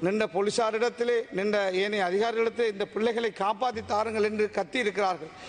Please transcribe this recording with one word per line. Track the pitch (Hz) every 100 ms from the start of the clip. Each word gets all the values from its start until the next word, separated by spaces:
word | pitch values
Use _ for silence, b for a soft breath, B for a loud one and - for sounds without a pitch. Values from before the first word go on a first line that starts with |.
நின்ற | 170 208 214
போலீசாரிடத்திலே, | 240 208 202 220 220 240 - 240 233 247
நின்ற | 185 202 208 196
ஏனைய | 185 202 208 185
அதிகாரிகளிடத்திலே | 185 226 226 226 220 233
இந்த | 202 202
பிள்ளைகளை | - 220 226 233
காப்பாற்றி | 185 196 208 247 226 220
தாருங்கள் | 208 220 220 208
என்று | 214 214
கத்தியிருக்கிறார்கள். | 208 190 262 220 180 196 180 156 -